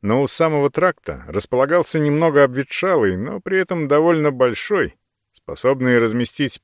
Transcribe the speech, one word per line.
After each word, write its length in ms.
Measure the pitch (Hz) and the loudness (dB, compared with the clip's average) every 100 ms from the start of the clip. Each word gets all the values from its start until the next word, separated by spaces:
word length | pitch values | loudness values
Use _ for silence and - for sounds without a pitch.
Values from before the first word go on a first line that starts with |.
Но 180 | 101 120 | 0 0
у 60 | 139 | 0
самого 420 | - 165 151 143 | 0 0 2 0
тракта 560 | - 180 - - 139 - | 0 -2 -2 -10 -12 -6
располагался 720 | 92 - 123 139 170 165 160 | -6 -4 0 2 0 0 0
немного 420 | 147 147 165 143 | 0 2 2 4
обветшалый, 760 | 139 127 139 - 185 170 104 92 | 2 2 -6 -4 0 2 2 0
но 240 | 117 - | -6 -10
при 180 | - 190 | -4 -4
этом 280 | 180 180 147 | -2 -4 0
довольно 440 | 143 165 165 151 | 2 4 2 0
большой, 640 | 131 127 113 - 202 110 _ _ _ _ | 2 0 0 -4 -2 -2 _ _ _ _
способный 680 | _ - - 127 135 127 120 | _ -14 -4 -2 0 2 2
разместить 600 | 117 117 120 - 139 - | 2 0 -4 -4 -6 -6